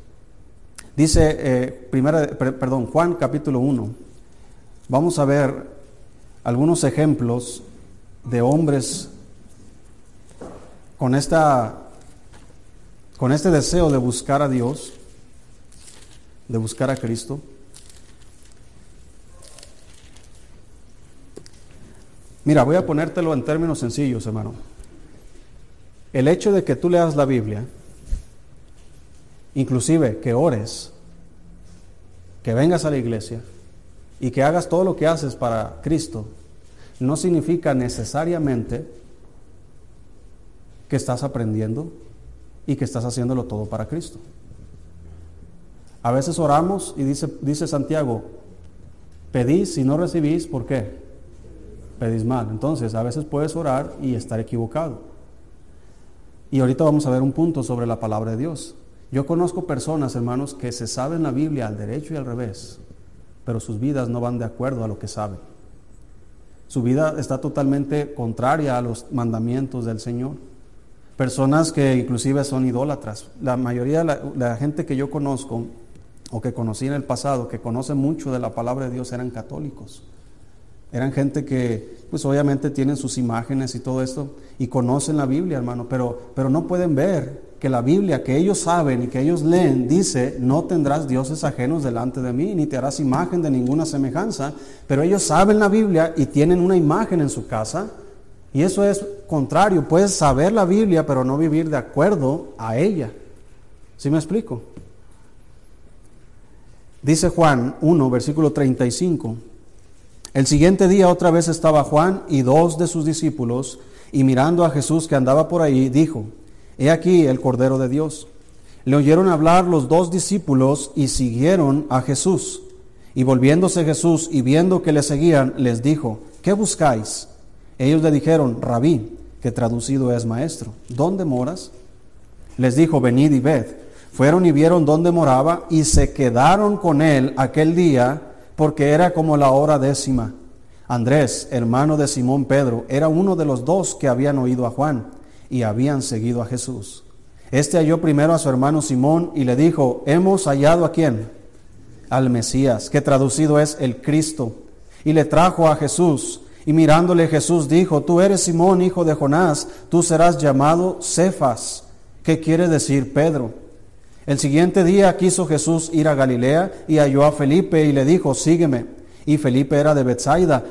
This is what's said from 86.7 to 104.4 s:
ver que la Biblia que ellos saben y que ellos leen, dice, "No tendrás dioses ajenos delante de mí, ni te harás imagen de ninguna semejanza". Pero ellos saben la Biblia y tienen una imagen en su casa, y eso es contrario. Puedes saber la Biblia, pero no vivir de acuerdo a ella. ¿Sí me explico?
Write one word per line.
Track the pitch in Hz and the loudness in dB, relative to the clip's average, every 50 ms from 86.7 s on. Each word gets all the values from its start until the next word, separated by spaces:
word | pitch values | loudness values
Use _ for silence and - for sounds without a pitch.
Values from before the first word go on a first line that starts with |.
| 180 180 180 175 151 | -2 -2 0 0 0
ver | 135 113 98 190 151 127 127 139 - - - - - | 0 0 0 0 -2 -4 -6 -12 -16 -18 -20 -16 -8
que | - 135 | -4 -4
la | 131 123 | -2 -2
Biblia | 117 131 165 196 208 185 147 123 - | 0 2 2 2 2 0 -2 -2 -2
que | - 127 143 | 0 0 2
ellos | 175 196 196 - | 2 2 0 -2
saben | - 170 170 175 160 139 127 123 123 | 0 0 0 2 2 0 0 -2 -2
y | 123 | -4
que | - 127 | -4 -2
ellos | 135 156 175 160 | 0 0 0 0
leen, | 147 160 170 180 175 147 131 131 123 127 | 2 2 4 4 4 4 2 2 2 2
dice, | 151 190 185 - - 131 123 139 - - | 2 2 2 2 0 -2 -2 -2 -2 -2
"No | 123 123 135 160 - | 0 0 2 0 0
tendrás | - 185 165 147 139 143 156 147 135 | 0 -2 0 0 0 -2 -2 -2 -2
dioses | 127 127 131 131 156 151 - | -2 -2 -2 -4 -6 -6 -6
ajenos | 147 - - 123 127 160 165 143 | -6 -4 -4 -4 -2 -2 -2 -4
delante | 131 117 117 120 131 127 139 | -4 -4 -4 -4 -6 -6 -6
de | 127 123 | -6 -4
mí, | 120 127 160 208 208 | -4 -2 -2 -2 -2
ni | 170 147 | -2 -2
te | - 135 127 | -2 -2 -4
harás | 123 143 139 - | -4 -4 -4 -2
imagen | 151 131 127 147 175 175 180 175 | -2 0 0 0 -2 -2 -2 -2
de | 160 151 | -2 0
ninguna | 135 127 123 123 139 160 160 | 0 0 0 0 0 -2 -2
semejanza". | 156 - 139 135 131 123 160 196 226 185 - 135 143 143 - - - - - - - | -2 -2 -4 -4 -2 -2 -4 -4 -4 -6 -6 -8 -8 -10 -12 -16 -20 -20 -14 -6 -2
Pero | 139 135 | -2 0
ellos | 156 175 202 196 - | 2 2 0 0 0
saben | - 151 165 190 202 214 214 | 0 2 4 4 4 4 4
la | 214 202 | 4 4
Biblia | 202 220 220 202 180 160 160 165 160 | 4 2 2 2 2 2 2 0 0
y | 160 139 - | -2 -2 0
tienen | - 143 147 170 180 180 | 2 2 2 4 4 2
una | 170 185 190 180 | 2 4 4 4
imagen | 160 147 156 202 226 220 190 170 | 4 2 2 0 0 -2 0 0
en | 147 135 | 0 -2
su | - 127 104 - | -4 -6 -10 -8
casa, | 127 110 110 - - 170 202 220 - - - - - - - - - - - - - | -6 -6 -6 -4 -6 -8 -8 -8 -12 -18 -20 -20 -20 -20 -20 -20 -20 -20 -16 -6 -2
y | 135 | 0
eso | 160 190 185 208 202 | 0 0 2 2 2
es | 202 196 196 - - - - - - | 2 0 -2 -4 -10 -14 -14 -10 -4
contrario. | - 147 131 117 143 160 196 214 190 165 135 - | -2 -2 -2 0 2 2 2 4 2 0 0 2
Puedes | 156 170 202 202 | 4 4 4 2
saber | 185 - 165 143 139 131 156 190 220 | 2 2 2 2 4 4 2 2 2
la | 226 190 | 2 2
Biblia, | 170 190 214 226 202 175 160 151 | 4 4 2 4 4 2 2 2
pero | 151 139 131 127 | 0 0 0 0
no | 127 131 147 | 0 0 0
vivir | 160 160 147 160 165 156 | 0 2 2 0 0 0
de | 151 135 | -2 -4
acuerdo | 110 - - 175 - 202 208 165 131 131 143 170 - - - - | -4 -4 -2 0 2 2 2 2 0 0 -2 -2 -6 -12 -14 -10
a | 110 110 113 123 | -8 -4 -2 0
ella. | 165 214 208 165 127 107 - - - - - - - - - - - - - - - - - - | 0 0 0 -2 -6 -8 -10 -16 -20 -20 -20 -20 -20 -20 -20 -20 -20 -20 -20 -20 -20 -20 -16 -8
¿Sí | - 139 | -4 0
me | 151 160 | 0 0
explico? | 151 156 185 226 | 0 -2 -4 -4